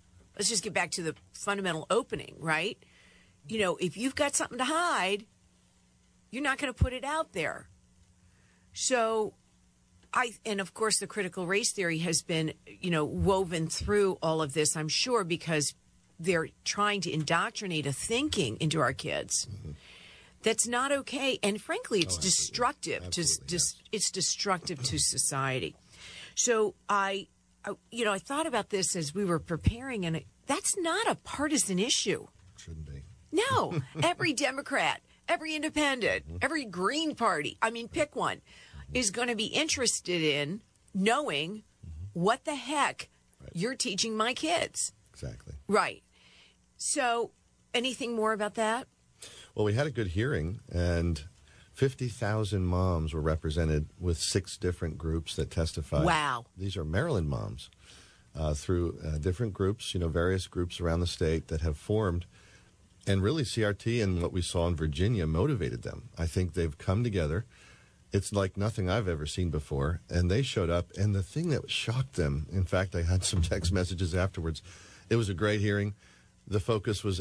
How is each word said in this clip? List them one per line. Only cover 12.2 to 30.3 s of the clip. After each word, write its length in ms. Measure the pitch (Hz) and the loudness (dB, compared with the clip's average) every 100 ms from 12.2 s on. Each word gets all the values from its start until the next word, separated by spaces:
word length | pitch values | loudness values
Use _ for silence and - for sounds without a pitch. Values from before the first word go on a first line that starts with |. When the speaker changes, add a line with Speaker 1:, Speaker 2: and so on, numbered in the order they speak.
Speaker 1:
been, 320 | - 160 156 - - | 0 0 0 -4 -14
you 240 | - 180 | -6 0
know, 160 | 160 151 | 2 0
woven 640 | 180 170 190 180 170 160 | 2 4 4 2 0 -2
through 500 | - 202 208 190 - | -2 2 4 4 2
all 200 | 165 160 | 0 2
of 100 | 151 | 2
this, 240 | 156 151 156 | 2 2 2
I'm 120 | 156 | 0
sure, 360 | - 254 233 | 0 2 2
because 500 | 170 170 170 156 143 - _ - _ - | 2 -2 0 0 0 -4 _ -20 _ -4
they're 280 | 170 170 156 - | 0 0 0 -6
trying 380 | - 202 208 208 | -6 0 2 2
to 100 | 175 | -2
indoctrinate 720 | 156 147 170 214 - 202 156 139 | -2 2 2 2 -4 -4 -2 -2
a 60 | |
thinking 640 | 135 - 233 302 208 120 - | -2 -2 0 2 0 0 0
into 180 | 156 160 | 0 2
our 120 | 127 | 2
kids. 540 | - - 73 - - - | 0 -4 -4 -2 -2 -4
Speaker 2:
Mm-hmm. 240 | 98 78 73 - - - - - - | -8 -12 -14 -16 -20 -20 -20 -20 -4
Speaker 1:
That's 240 | 220 220 233 | 0 2 2
not 260 | 240 277 | 0 2
okay. 460 | 277 - 285 269 233 | 0 -2 -2 -2 0
And 180 | 202 208 | 0 -2
frankly, 400 | - 392 508 208 | -4 -4 0 0
it's 140 | 185 | 2
Speaker 2:
Oh, 40 | - | 0
absolutely. 100 | - | 2
Speaker 1:
destructive 800 | - - 226 247 - 165 107 90 | 2 0 0 0 0 -4 -4 -2
to 100 | 180 | 0
s-, 80 | 151 | 0
Speaker 2:
Absolutely, 160 | - 139 | 0 -2
Speaker 1:
dis-, 280 | 175 - - | 0 0 -4
Speaker 2:
yes. 120 | - | -6
Speaker 1:
it's 180 | 214 - | -2 -2
destructive 720 | 190 - - 202 175 - 143 | 0 -2 0 0 0 -2 -4
to 160 | 127 - | -2 0
society. 760 | - 123 - 139 135 131 76 - - - - - - | 0 0 0 0 0 -2 -4 -8 -20 -20 -18 -18 -8
So 400 | - 247 220 214 - - | -2 2 4 2 0 0
I, 420 | 202 196 196 - _ _ _ | 2 2 -2 -8 _ _ _
I, 80 | 208 185 _ | -10 -10 _
you 140 | 233 | -2
know, 80 | 214 | 0
I 60 | 196 | 0
thought 280 | - 285 320 | -2 -2 0
about 220 | 233 - | -2 0
this 260 | 190 185 | 0 0
as 200 | 180 147 | -2 -2
we 100 | 180 | -2
were 140 | 190 165 | 0 0
preparing, 640 | - 160 - 233 262 226 | 0 0 2 0 -4 -4
and 120 | 170 160 | -2 -4
it, 100 | - | -6